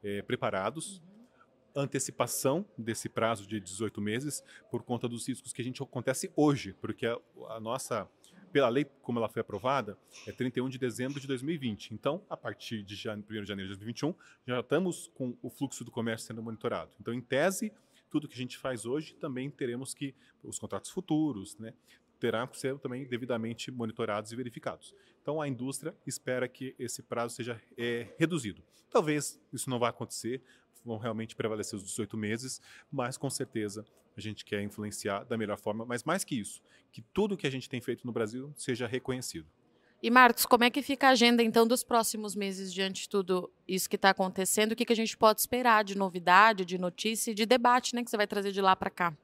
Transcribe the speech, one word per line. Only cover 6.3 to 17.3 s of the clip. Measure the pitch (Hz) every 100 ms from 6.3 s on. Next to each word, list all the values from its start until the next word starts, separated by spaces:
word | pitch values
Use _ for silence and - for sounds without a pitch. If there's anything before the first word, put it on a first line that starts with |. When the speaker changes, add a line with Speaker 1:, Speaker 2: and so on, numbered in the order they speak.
| -
Speaker 1:
hoje, | 151 139 98 -
porque | 107 110 117
a, | 117 _ - -
a | 113
nossa, | 110 131 - 117 92 _ - - -
pela | 143 127
lei | 127 147 _
como | - 120
ela | 110
foi | -
aprovada, | - 101 123 139 104 95 _ - -
é |
trinta | - 127 123
e |
um | 131
de | 127
dezembro | 127 107 127 143
de | 135
dois | 131
mil | 135 170
e |
vinte. | 127 101 -
Então, | 107 139 170 -
a | -
partir | 117 104 - 113
de | 98
jane-, | 101 113 104
primeiro | 104 107 98
de |
janeiro | 98 95
de | 98
dois |
mil | 107
e |
vinte | 117
e | 147
um, | - - _ -
já | 123
estamos | 107 147 185 165 - -
com | 127 120
o | 131
fluxo | - 139 - 123
do |
comércio | 123 113 113 -
sendo | 117
monitorado. | 113 110 120 101 80 _
Então, | -
em | 120
tese, | 123